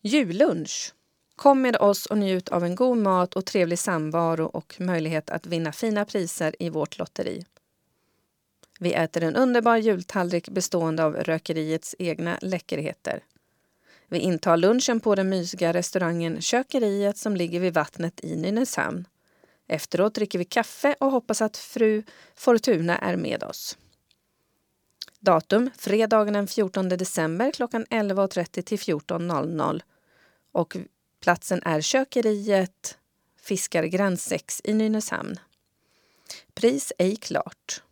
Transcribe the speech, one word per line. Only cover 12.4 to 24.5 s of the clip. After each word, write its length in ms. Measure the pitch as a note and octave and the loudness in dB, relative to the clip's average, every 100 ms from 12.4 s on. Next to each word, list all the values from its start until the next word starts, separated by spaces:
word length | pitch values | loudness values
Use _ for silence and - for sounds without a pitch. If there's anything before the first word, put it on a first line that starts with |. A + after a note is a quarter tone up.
läckerheter. 840 | F#3 F3+ - D3+ D3+ - - - _ _ _ _ _ _ _ _ _ | -4 -6 -4 -6 -4 -6 -6 -8 _ _ _ _ _ _ _ _ _
Vi 100 | F3 | -2
intar 380 | F#3 E3 G3 E3 | 0 0 4 4
lunchen 440 | F#3 B3 B3+ A#3 | 6 4 2 0
på 140 | A3 | 2
den 140 | G3 F#3+ | 2 2
mysiga 440 | F#3+ F3 F3+ E3+ | -2 -4 -2 0
restaurangen 680 | F3 F3 F#3+ F3 E3+ E3 E3 | 0 -2 -2 0 0 -2 -4
Kökeriet 760 | - A#3+ C4+ C4+ A3 G3 G3+ G#3 | -2 -2 0 0 0 0 0 -2
som 200 | A3 G3 | -4 -2
ligger 240 | E3+ F3 | -2 0
vid 140 | F#3 | 2
vattnet 500 | E3 D3+ - E3 - | 0 -2 -4 -6 -6
i 120 | D#3 D#3+ | -8 -4
Nynäshamn. 720 | E3+ A3 C4 - - F3+ F3 _ _ _ _ _ - | -2 0 -2 -2 -2 -4 -10 _ _ _ _ _ -6
Efteråt 460 | D#3 - E3 G#3 | -6 -2 0 0
dricker 240 | G#3+ G#3 F#3 | 0 -4 -4
vi 60 | |
kaffe 500 | F3 A#3+ A3+ - C#4+ C#4+ | -2 -2 -2 -2 0 2
och 100 | C4+ | 0
hoppas 320 | C4 - G#3+ | 0 -2 -2
att 140 | A3 - | -2 -4
fru 460 | - - A3 G#3+ G#3+ - - | -10 0 2 2 -4 -20 -20
Fortuna 640 | _ - A3+ - F3+ E3+ E3+ | _ 4 4 4 2 2 0
är 180 | - F3 | 0 -2
med 260 | - - | -2 -4
oss. 360 | - - - - _ _ _ _ _ _ _ | -6 -10 -12 -14 _ _ _ _ _ _ _